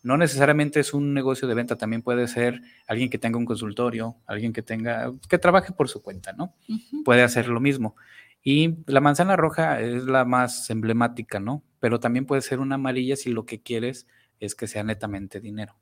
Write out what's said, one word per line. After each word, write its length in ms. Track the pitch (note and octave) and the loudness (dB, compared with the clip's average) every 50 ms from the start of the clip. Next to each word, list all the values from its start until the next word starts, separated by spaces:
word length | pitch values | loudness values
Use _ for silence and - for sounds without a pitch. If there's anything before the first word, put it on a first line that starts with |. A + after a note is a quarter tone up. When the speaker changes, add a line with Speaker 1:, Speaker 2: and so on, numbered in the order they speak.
| - | 2
Speaker 1:
No 140 | B2 C3 | 2 2
necesariamente 600 | D#3 E3+ D3+ C#3 C3+ C#3+ C#3+ D3 D3+ D3 C#3+ - D3+ | 4 4 2 4 4 6 6 6 4 2 2 2 0
es 160 | C#3 - - | 0 2 0
un 180 | C#3+ C#3+ C#3+ C#3+ | -2 0 0 0
negocio 340 | C#3 C3 C3+ C3 B2+ - | 0 0 0 0 0 -2
de 60 | C3 A2+ | -2 0
venta, 220 | A#2 A#2+ A#2+ A#2 | -2 -2 -2 -4
también 240 | A2+ A2+ G#2+ A2+ A#2 | -4 -4 -4 -4 -4
puede 260 | A#2 B2 B2 B2 A#2+ | -2 0 0 0 0
ser 340 | A#2 - A#2+ A#2+ A#2+ A#2+ A#2+ - - _ _ _ | 0 0 0 0 0 0 -4 -14 -20 _ _ _
alguien 220 | - A2 A#2 C3 B2+ | -6 -2 -2 -2 -2
que 80 | - A2 | -2 -2
tenga 180 | - A#2 A2+ | -2 -2 -2
un 80 | A#2+ A#2+ | -2 -2
consultorio, 680 | A#2+ A2+ G2+ A2+ G#2+ G2+ - B2 B2 A2+ A2+ A2+ A#2 A#2+ _ _ | -4 -4 -6 -6 -8 -4 -2 -2 -2 -2 -4 -8 -8 -10 _ _
alguien 260 | - G#2+ G#2 A2+ A#2 | -10 -8 -4 -4 -4
que 120 | A2 A2+ A2 | -4 -6 -8
tenga, 480 | - A2+ A2+ A2+ A#2+ A#2 A2+ A#2+ B2 B2+ C3+ - - | -6 -8 -6 -4 -4 -4 -4 -4 -6 -8 -12 -2 0
que 80 | F3+ | 0
trabaje 360 | F3 F3+ F3 F3 F#3+ F#3 - F#3 | 4 4 6 4 4 2 0 -2
por 160 | - C#3+ B2+ | -2 -2 -2
su 120 | - G#2 | -2 -12
cuenta, 320 | _ G2+ G2 F#2 - F#2+ F#2+ | _ -14 -14 -14 -14 -14 -10
¿no? 220 | - E3+ F#3 _ _ _ | -8 -10 -10 _ _ _
Speaker 2:
Ujú. 360 | - A3 A3 - _ - D4+ D4+ | -8 -8 -8 -8 _ -10 -4 2
Speaker 1:
Puede 180 | - A#2+ B2 | 6 6 6
hacer 260 | B2 A#2+ A#2+ B2 A2 | 6 6 4 0 0
lo 120 | A#2+ A#2+ A#2 | 0 -2 2
mismo. 360 | C3 C#3+ C#3 C3+ A2+ A2+ - _ - _ - - - _ _ _ _ | 2 2 2 2 -2 -4 -6 _ -20 _ -20 -20 -20 _ _ _ _
Y 340 | C3 C#3 D3+ D#3+ E3 D#3+ E3 D#3+ | 2 4 4 4 2 0 -4 -4
la 120 | - C3+ C3+ | 2 2 6
manzana 360 | C#3+ D3 C#3+ D3+ F3+ F#3+ G3 | 6 6 6 6 4 4 4
roja 440 | F#3 D#3 D#3 - - D#3+ D#3 C#3+ A#2 | 4 4 2 2 0 0 0 0 0
es 260 | A2 A#2+ A#2+ B2 B2+ | -2 -2 -2 -2 -2
la 200 | B2+ C3 C3 B2+ | 2 2 2 4
más 460 | B2 B2 B2+ B2+ A#2+ - - - - | 4 4 2 2 0 -2 -8 -6 -4
emblemática, 680 | A2+ A2 G#2+ A2 A2+ A#2 A#2+ A#2+ A#2+ - A2 _ - G2+ | -4 -2 0 0 2 2 2 2 0 -6 -10 _ -8 -6
¿no? 220 | G2 A2 C#3 D3 _ _ _ _ | -4 -6 -6 -8 _ _ _ _
Pero 200 | - A2+ A#2 A#2 | 0 2 2 2
también 260 | - A#2+ A#2+ B2 C3+ | 0 0 0 0 0
puede 160 | B2+ C#3 C3+ | 0 -2 -2
ser 180 | C3 - C#3 B2+ | 0 -2 -4 -4
una 160 | C3+ C3+ C3+ | -2 -4 -4
amarilla 400 | C#3 C3+ C3 B2+ B2+ B2+ C3 C#3 | -2 -2 -2 -2 -2 -2 -2 -2
si 160 | C#3 - B2+ | -4 -2 -4
lo 140 | A#2 A2 A2 | -4 -4 -4
que 160 | - A2+ G#2+ | -8 -12 -12
quieres 460 | _ - A#2+ A2+ A#2 B2 C3+ - - _ _ _ _ _ _ _ | _ -6 -4 -4 -4 -4 -6 -10 -18 _ _ _ _ _ _ _
es 160 | G#2+ G2+ - | -10 -10 -8
que 100 | - A#2+ | -8 -10
sea 180 | G#2 - G#2+ G#2 | -6 -6 -6 -4
netamente 560 | G#2+ A2 G#2 A2+ G#2 G2 G2 G2+ F#2+ - - | -4 -4 -4 -6 -8 -8 -8 -10 -12 -12 -14
dinero. 360 | A2+ G#2+ G#2 G#2+ G#2 F#2+ _ _ | -12 -12 -10 -10 -12 -12 _ _